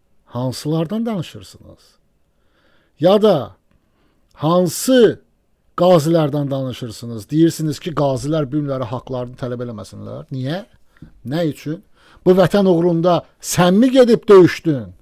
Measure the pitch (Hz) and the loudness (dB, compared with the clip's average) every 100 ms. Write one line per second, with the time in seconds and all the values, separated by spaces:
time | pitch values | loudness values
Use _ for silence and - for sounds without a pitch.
0 | _ _ _ 120 127 123 147 160 165 220 | _ _ _ -8 -6 -6 -4 -4 -4 -6
1 | 233 156 - 104 95 - - - _ _ | -6 -6 -8 -14 -20 -20 -20 -20 _ _
2 | _ _ _ _ _ _ _ _ _ - | _ _ _ _ _ _ _ _ _ -2
3 | 160 208 214 160 104 - _ _ _ _ | 2 4 4 0 -2 -14 _ _ _ _
4 | _ _ _ - 151 180 180 - - 254 | _ _ _ -6 -2 0 0 -2 0 4
5 | 202 113 _ _ _ _ _ - 175 175 | 4 2 _ _ _ _ _ -2 2 4
6 | 147 170 151 147 139 135 131 117 120 104 | 2 0 0 -2 -4 -6 -8 -10 -12 -14
7 | 117 113 101 151 165 151 156 143 185 147 | -14 -14 -6 0 0 0 -6 -6 -8 -4
8 | 143 131 131 160 135 147 143 131 123 131 | -2 -2 -4 -4 -4 -6 -6 -6 -8 -10
9 | - 127 123 127 123 120 123 107 98 107 | -10 -10 -10 -12 -10 -10 -10 -14 -16 -16
10 | 104 117 151 135 127 175 214 _ _ _ | -16 -16 -12 -10 -8 -8 -12 _ _ _
11 | - _ 113 156 165 - 147 170 _ _ | -20 _ -8 -4 -4 -6 -10 -12 _ _
12 | _ _ 175 185 175 202 190 165 175 165 | _ _ 2 4 4 2 2 2 2 0
13 | 175 165 - _ - - 180 190 262 262 | 2 0 -2 _ -6 0 2 4 4 4
14 | 247 226 - 196 170 - 160 139 95 - | 4 4 6 8 8 4 -4 -4 -6 -18